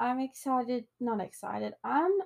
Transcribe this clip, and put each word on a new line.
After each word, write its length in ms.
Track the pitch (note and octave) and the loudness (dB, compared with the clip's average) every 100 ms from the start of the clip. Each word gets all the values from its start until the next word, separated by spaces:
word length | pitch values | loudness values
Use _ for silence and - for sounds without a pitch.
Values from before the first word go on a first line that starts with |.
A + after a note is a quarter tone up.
I'm 180 | A#3+ B3+ | -2 0
excited. 640 | C4 - C#4 B3+ A#3+ B3 A#3+ - | -4 -6 0 0 0 -2 -4 -6
Not 220 | A#3+ G#3+ | -2 -2
excited. 540 | F#3 - G#3 G#3 G#3+ - | -2 -8 -6 -4 -4 -6
I'm 280 | A3 C4+ F4 G4 | 0 2 4 2